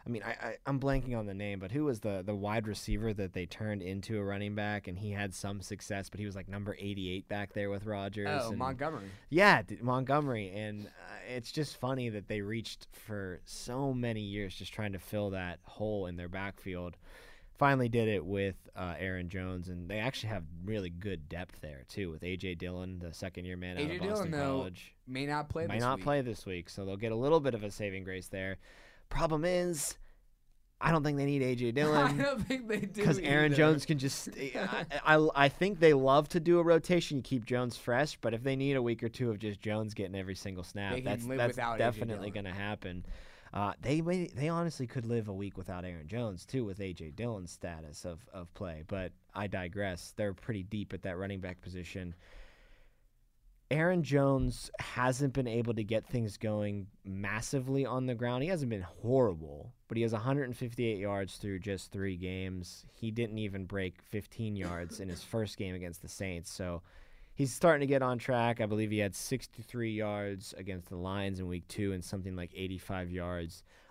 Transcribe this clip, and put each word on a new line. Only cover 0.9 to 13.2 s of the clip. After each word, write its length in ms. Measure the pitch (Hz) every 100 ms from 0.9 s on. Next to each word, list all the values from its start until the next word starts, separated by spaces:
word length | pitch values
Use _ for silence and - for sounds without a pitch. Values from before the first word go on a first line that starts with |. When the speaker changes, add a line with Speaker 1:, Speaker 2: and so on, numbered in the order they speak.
| 135 127 117
Speaker 1:
on 80 | 107
the 60 |
name, 260 | 98 104 98
but 120 | 92
who 140 | 131 151
was 160 | 113
the, 220 | 107 98 95
the 100 | 104
wide 320 | 101 113 107
receiver 460 | 101 - 107 113
that 180 | 104 92
they 140 | 95 90
turned 360 | - 107 101
into 360 | 90 98 95 110
a 60 |
running 300 | 98 98 104
back, 360 | 104 104 104 98
and 100 | 90
he 120 | 107
had 220 | 101 101
some 280 | 90 101 101
success, 480 | 92 98 - 98 95
but 100 | 92
he 60 | 104
was, 100 | 98
like, 140 | 92
number 260 | 101 104 90
eighty-eight 520 | 98 101 92 95 -
back 240 | 104 98
there 160 | 104 101
with 160 | 101 104
Rodgers. 420 | 101 98 104 101
Speaker 2:
Oh, 200 | 101 117
Speaker 1:
and 80 | 110
Speaker 2:
Montgomery. 480 | 127 131 147 147 98 98 -
Speaker 1:
Yeah, 320 | 156 202 131
d-, 160 | 98 101
Montgomery. 680 | 120 127 127 143 147 117 98
And, 340 | 98 107 104 104
uh, 20 | 82 87 104 95
it's 240 | 127 120
just 240 | - 143 -
funny 320 | 127 131 120
that 180 | 104 92
they 140 | 107
reached 460 | 101 113 107 - -
for 480 | - - 104